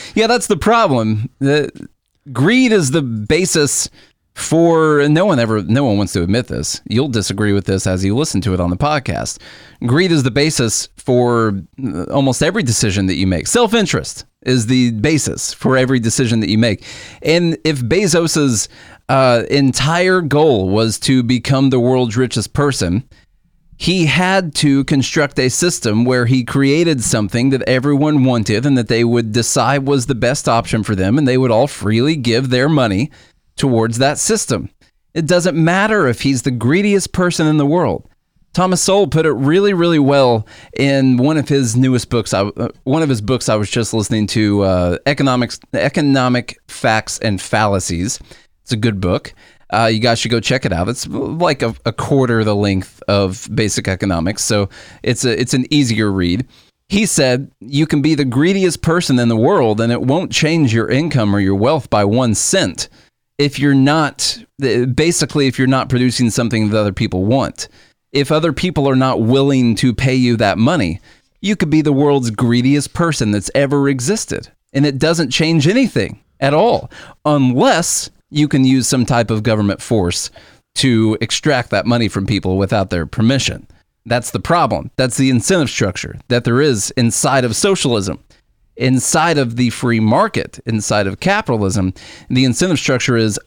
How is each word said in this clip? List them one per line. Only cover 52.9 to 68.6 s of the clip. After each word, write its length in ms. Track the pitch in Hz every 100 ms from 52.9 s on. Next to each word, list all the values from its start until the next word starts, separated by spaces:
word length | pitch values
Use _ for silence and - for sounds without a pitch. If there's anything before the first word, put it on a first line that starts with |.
| - -
of 420 | 101 95 95 -
Basic 340 | 110 107 - -
Economics, 560 | 92 101 85 82 104
so 260 | - 107 98 - - -
it's 240 | - 117 127
a, 140 | 107
it's 160 | - 135
an 100 | 127
easier 400 | 147 127 110 107
read. 340 | 95 87 95 135 _ _ _ -
He 180 | 196 220
said, 420 | - 131 123 139 _
"You 280 | 110 139 156
can 160 | 151
be 100 | 143
the 120 | 147 139
greediest 580 | 120 165 196 185 -
person 340 | 160 170 - 123
in 120 | 117
the 80 | 113
world, 440 | 135 196 117 107
and 100 | 117
it 100 | 120
won't 300 | 120 156 139
change 420 | - 151 165 135
your 160 | 117 110
income 460 | 131 165 135 107 101
or 40 |
your 160 | 95 98
wealth 340 | 117 156 -
by 160 | 107 101
one 300 | 117 123 104
cent 520 | - 196 98 - - _ _ _ _ -
if 180 | 143 135
you're 160 | 143
not, 640 | 139 135 156 147 - - - - -
basically, 880 | 135 113 131 131 156 175 139 151 135
if 100 | 123
you're 80 | 131
not 240 | 131 123
producing 400 | 123 123 117 120
something 400 | 117 117 113 107
that 100 | 107
other 140 | 104
people 320 | 98 110 92 98
want. 420 | 135 92 - - _ _ _ _
If 200 | 143 135
other 220 | 156 165
people 340 | 135